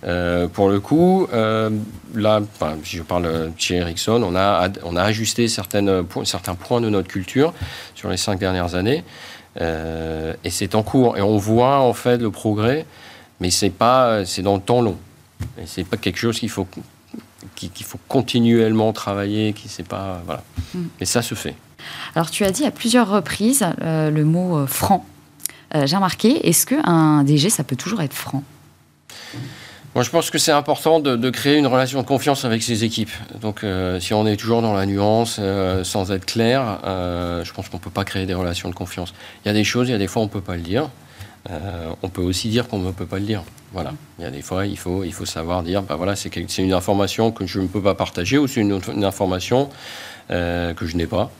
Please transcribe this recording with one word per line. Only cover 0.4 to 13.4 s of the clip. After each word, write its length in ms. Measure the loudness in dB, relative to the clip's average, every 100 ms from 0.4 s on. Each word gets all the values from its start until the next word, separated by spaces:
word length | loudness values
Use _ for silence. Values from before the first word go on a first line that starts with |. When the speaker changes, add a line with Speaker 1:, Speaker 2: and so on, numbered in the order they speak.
| 0
Speaker 1:
pour 220 | 2 4
le 100 | 4
coup, 460 | 2 4 6 4 2
euh, 380 | 0 2 2 0 -2 -6 -12 -10
là, 280 | 0 2 2 0
enfin, 220 | -4 -6 -4
si 140 | -8 -10
je 40 |
parle, 240 | -4 -2 0
euh, 240 | -2 -4 -4
chez 200 | -2 0
Ericsson, 440 | -2 -4 0 2
on 120 | 2 2
a 240 | 2 4
ad-, 220 | 2 -2
on 120 | -4 0
a 60 |
ajusté 460 | 2 2 -2 0 0
certaines, 420 | 0 -2 0 2
euh, 140 | 2
po-, 220 | 0 -4 -4
certains 280 | -4 -6
points 260 | -8 0 0
de 100 | 2
notre 180 | 0 -2
culture 480 | -6 -4 2 2 0 -10 -10 -16 -10
sur 160 | -6
les 60 | -4
cinq 200 | -2 0
dernières 380 | 0 0 0 0
années. 280 | 0 0 -4 -18 -18 -20 -18 -6
Euh, 760 | -4 -4 -6 -6 -6 -6 -6 -6 -6
et 60 |
c'est 240 | -4 -2 -2
en 80 |
cours. 340 | 2 4 4 4
Et 40 |
on 160 | 2 2
voit, 420 | 2 4 6 6
en 120 | 4
fait, 260 | 2 2 2
le 120 | 0
progrès, 560 | -2 -2 0 2 0 -4 -16 -20 -20 -20 _